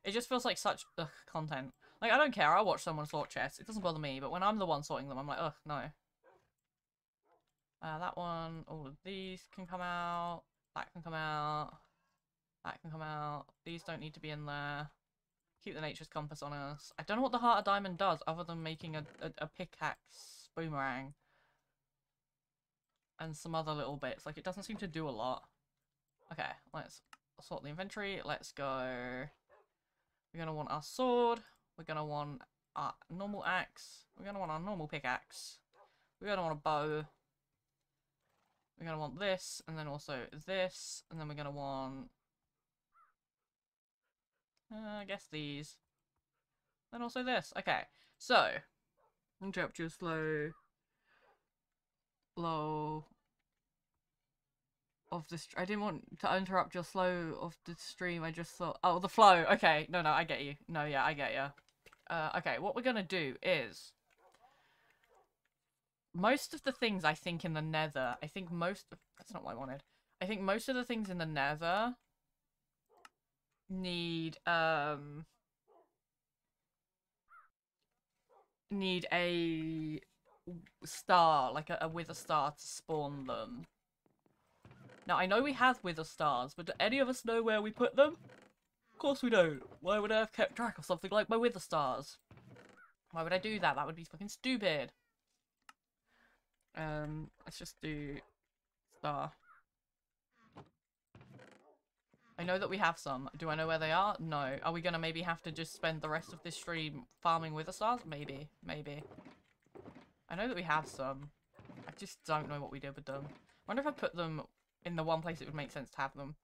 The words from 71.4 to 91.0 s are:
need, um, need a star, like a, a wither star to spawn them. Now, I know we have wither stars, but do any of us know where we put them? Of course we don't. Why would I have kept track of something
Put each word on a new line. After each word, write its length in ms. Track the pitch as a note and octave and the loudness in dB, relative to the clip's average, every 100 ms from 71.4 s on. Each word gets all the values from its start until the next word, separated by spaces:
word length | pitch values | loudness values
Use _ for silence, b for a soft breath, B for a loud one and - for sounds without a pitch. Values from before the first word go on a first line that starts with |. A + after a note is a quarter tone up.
| C#3 D3+ E3 F#3+ A#3+ B3 _ _ _ _ _ _ _ _ _ _ - _ _ _ _ _ _ | 2 2 2 2 2 -2 _ _ _ _ _ _ _ _ _ _ -20 _ _ _ _ _ _
need, 680 | F#3+ F#3 F3 E3+ E3 E3 - - | -4 -2 0 0 0 -2 -2 2
um, 800 | E3+ D#3+ D#3 D3 C#3+ D3 D3 E3 _ _ _ _ - _ _ _ _ _ _ _ _ _ _ _ _ _ _ _ F#5 - _ _ _ _ _ _ _ _ - _ _ _ | 4 4 4 0 -2 -8 -12 -14 _ _ _ _ -20 _ _ _ _ _ _ _ _ _ _ _ _ _ _ _ -20 -20 _ _ _ _ _ _ _ _ -20 _ _ _
need 380 | G3+ F#3+ F3+ - | 0 2 2 2
a 880 | F3 F3 F3 E3 D#3+ D#3+ D#3+ D#3 D#3 - _ _ _ - F3 - _ - | 2 4 4 2 2 0 -2 -2 -6 -8 _ _ _ -14 -14 -14 _ -12
star, 640 | - - F3+ E3 D3+ B2+ | -10 6 8 10 8 4
like 200 | C3+ D3+ | 0 -2
a, 80 | F3 | -2
a 60 | D#3+ | -2
wither 260 | E3 D#3+ | -4 -6
star 380 | C3+ - D#3 C#3+ | -10 2 2 2
to 120 | D3 | -2
spawn 640 | - - - D#3 C#3+ C#3+ C3 | -12 -12 -4 -2 -2 -4 -4
them. 400 | A#2 A2 - E3 _ _ _ _ _ _ _ _ _ - - - - - | -4 -6 -10 -14 _ _ _ _ _ _ _ _ _ -20 -20 -20 -16 0
Now, 100 | E3+ | 2
I 80 | F#3 | 6
know 160 | G#3 | 6
we 120 | C#4+ | 4
have 300 | C4 B3+ B3 | 6 6 6
wither 200 | F3+ D#3+ | -2 -4
stars, 500 | D#3 - D3+ B2 C3+ - | -6 2 4 4 0 -6
but 120 | E3 | -8
do 60 | - | 2
any 200 | G#3 C4+ | 4 4
of 100 | B3+ | 2
us 160 | B3+ A#3 | 2 0
know 160 | A#3 | 2
where 180 | A3+ G#3+ | 4 2
we 120 | G#3+ | 0
put 240 | - A#3+ - | 0 2 8
them? 220 | D4+ E4 - - - _ _ _ _ | 8 6 -16 -20 -20 _ _ _ _
Of 60 | - | 0
course 240 | C#4+ C4+ | 2 2
we 80 | B3 | 6
don't. 320 | A3 E3 C#3 - - | 6 6 4 -10 -6
Why 160 | F3 G#3 | 0 2
would 140 | G#3+ | 4
I 80 | A3 | 2
have 120 | A3 | 2
kept 240 | - G#3 - | 2 2 2
track 220 | A#3 - | -4 -4
of 80 | - | -2
something 240 | - | -2